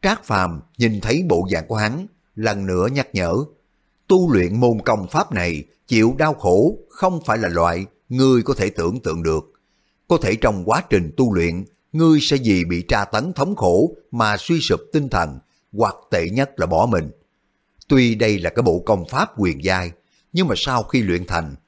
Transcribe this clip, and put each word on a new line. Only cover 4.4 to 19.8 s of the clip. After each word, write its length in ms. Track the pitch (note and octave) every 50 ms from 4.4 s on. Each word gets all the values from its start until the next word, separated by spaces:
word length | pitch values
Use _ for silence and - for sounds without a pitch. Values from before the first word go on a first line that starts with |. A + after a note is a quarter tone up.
| F2 F2 G2 A#2+
môn 220 | B2 B2 A#2 G#2+ -
công 220 | - A#2 G#2+ F#2+ F2
pháp 240 | - D#3 G#3 -
này, 320 | - G2+ F2 F2 E2 D2 C#2 _ _ _ _ _
chịu 280 | A#2+ A2+ G#2+ A#2 C3 C3
đau 160 | D#3 D#3 D3
khổ 440 | - - G2 F2 G2 A#2 E3 A3 - - _
không 300 | - - - F#3 F3+ E3 -
phải 120 | - A2 A2+
là 100 | A2+ F2+
loại 380 | E2+ E2+ E2+ E2+ E2+ F2 F#2+ - _ _ _ _
ngươi 320 | B2 B2+ C3 C3+ C3 B2
có 120 | G#2+ - C#3
thể 160 | - G#2 A2
tưởng 300 | G#2 - E2 E2+ G2 B2+
tượng 240 | - F2 D#2+ E2+ E2
được. 300 | E2 D#2+ D#2+ D2+ _ _ _ _ _ _ _ _ _ _ _ _ _
Có 100 | F3 D#3+
thể 140 | - F#2+ G2+
trong 280 | A2+ - B2 G#2+ F#2+ F2+
quá 180 | G2 A2+ C#3+ F#3 -
trình 220 | - G2 F2 D#2 D2 -
tu 160 | C3 A#2+ G#2
luyện, 320 | F2 E2+ E2+ E2 F2 G2 - _ _ _ _ -
ngươi 260 | D3+ E3 E3 D#3 D3+
sẽ 160 | - - D3 C#3 B2
vì 220 | A2+ G2 F#2 F2
bị 160 | E2 F2+ F2
tra 240 | F2 - B2+ G#2+ G2+
tấn 280 | - - G#2 B2+ F3 F#3
thống 220 | - C#3 F#3 G3+
khổ 400 | - A#2+ F2+ E2+ F#2 A#2+ E3 - - _ _
mà 240 | - A#2 A2+ G#2+ G#2 G2+
suy 200 | - - E3 E3
sụp 200 | - - F#2+ - - _ -
tinh 160 | D#3 D3 C3
thần, 300 | - F#2+ E2+ D#2 C#2 B1+ _ _ _ _ _ _
hoặc 240 | - G2+ A2+ G2+ F#2+ - _ _
tệ 180 | - F2+ E2 F2
nhất 220 | G2 B2 C#3 C#3 - -
là 60 | E2
bỏ 200 | E2 F2 D#2+ G#2+
mình. 260 | A#2+ A2+ F2+ D#2+ C#2+ - _ _ _ _ _ _ _ _ _ _ _ _ _ - _
Tuy 280 | D3 C3+ B2+ A#2+ A2+
đây 240 | G#2+ A#2 A2 G#2+ G2
là 100 | E2+ E2
cái 140 | - - A#2+
bộ 160 | A#2+ E2 F2 F2
công 220 | - A2 F#2+ E2+ D#2+
pháp 240 | - C3 F#3+ G#3+ - -
quyền 260 | G2+ F2+ D#2+ C2+ D2+
giai, 280 | F#2 F#2 F#2